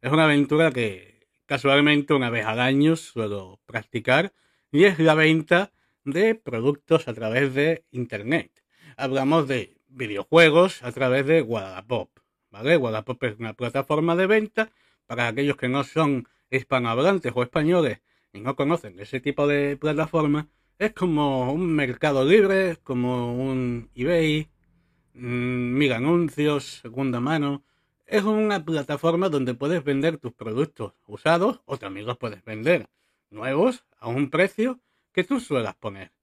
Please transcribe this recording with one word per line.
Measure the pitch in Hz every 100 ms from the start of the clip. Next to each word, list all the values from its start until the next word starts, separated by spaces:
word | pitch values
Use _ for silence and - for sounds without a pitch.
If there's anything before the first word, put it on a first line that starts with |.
Es | -
una | 156
aventura | 156 147 143 151 165
que | 131 113 95 92 _ _ _
casualmente | _ 139 139 139 147 147 143
una | 143 123
vez | 117 110
al | 113
año | 123 135 151 160
suelo | - - 107 101 92 98 _
practicar | 113 - 117 104 131 190 _ _ _ _
y | 143
es | 196 165
la | 160
venta | 156 156 160 151 175 202 _ _ _
de | - 147 220
productos | 220 - 120 123 147 _ 160 -
a |
través | 110 110 120 139
de | 131 147 160 _
internet. | 123 120 107 107 156 - _ _ _ 151 -
Hablamos | 131 135 135 160 139
de | 131 98 _ _
videojuegos | 135 120 101 - 165 165 156 185 -
a | 123
través | 117 131 127 139
de | 165
Wallapop, | 117 113 95 92 104 120 90 _ _ _ _
¿vale? | 98 123 170
Wallapop | 123 107 110 123
es | 131 104
una | 117
plataforma | - 120 139 139 151 165 170
de | 190
venta. | 220 214 - 220 _ _ _
Para | _ 120 120
aquellos | 113 143 135
que | 127
no | 135
son | 135 156 156 135 117 _ _
hispanohablantes | 131 123 131 120 117 156 196 127
o | 120
españoles | 123 165 156 175 151 104 _ _ _
y | 98
no | 113 139
conocen | 143 170 110 90
ese | 104 131
tipo | 143 139 147
de | 143 143 143
plataforma, | 156 151 160 165 151 147 151 _ _ _
es | 214
como | - 185 151 147 135 127
un | 147 180
Mercado | 156 135 123 156 139
Libre, | 135 202 196 190 190
es | 165
como | - 127 123 123 120
un | 120 131 131 123 120 117
eBay, | - 127 170 160 151 151 _ _ _ _ _ _
mm, | - 123 123 123 127 123 127
Mil | 143
Anuncios, | 113 131 175 165 143 151 147
Segunda | - - 120 120 135 120
Mano. | 123 160 143 143 _ _ _ _ _
Es | 214
una | 202 214 214 202
plataforma | 156 160 143 147 165 170 190
donde | 147 127
puedes | 123 139 175
vender | 139 139 156 160
tus | 120
productos | - 113 110 156 _ 107 _ _
usados | 139 156 170 202 226
o | _ 135
también | 101 95 107
los | 120
puedes | 120 98
vender | - 107 120 170 104 _ _ _ _
nuevos | 104 120 139 226 247 _ _
a | -
un | 123 143
precio | 160 190 - 233 247 _ _ _
que | -
tú | 180 269
suelas | - 139 107 -
poner. | 110 98 92 _